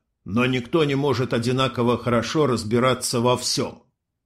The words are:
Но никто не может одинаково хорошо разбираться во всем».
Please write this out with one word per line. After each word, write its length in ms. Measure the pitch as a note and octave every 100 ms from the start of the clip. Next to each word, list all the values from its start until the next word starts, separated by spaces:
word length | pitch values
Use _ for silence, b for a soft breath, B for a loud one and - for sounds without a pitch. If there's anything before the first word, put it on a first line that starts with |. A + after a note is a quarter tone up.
| _ _ -
Но 200 | G#2 B2+
никто 360 | B2+ A#2+ E3+
не 120 | D3 C#3
может 380 | C#3+ B2 B2+
одинаково 640 | B2 A2+ B2+ C3 B2 A#2+ A#2
хорошо 500 | - A#2 A2 D#3+ C#3+
разбираться 760 | A#2 G2+ A#2+ B2+ C3 - B2
во 160 | A#2+ B2
всем». 460 | - - G#2+ - _ _ _ _